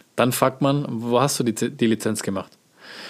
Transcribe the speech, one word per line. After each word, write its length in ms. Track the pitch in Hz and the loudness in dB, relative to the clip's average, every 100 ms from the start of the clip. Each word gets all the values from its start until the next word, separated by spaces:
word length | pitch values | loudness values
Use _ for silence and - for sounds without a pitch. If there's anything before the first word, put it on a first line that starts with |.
| _ | _
Dann 160 | - 123 | 0 2
fragt 300 | - 131 131 | 4 2 2
man, 260 | 139 143 139 | 0 0 -2
"Wo 320 | 117 120 120 | -6 0 2
hast 200 | 143 - | 2 0
du 20 | |
die, 100 | 123 | -2
die 340 | 110 117 - 117 | -2 -4 0 0
Lizenz 340 | 110 113 107 | 2 -2 -4
gemacht?" 340 | - 95 - _ _ _ - - | -4 -6 -8 _ _ _ -20 -18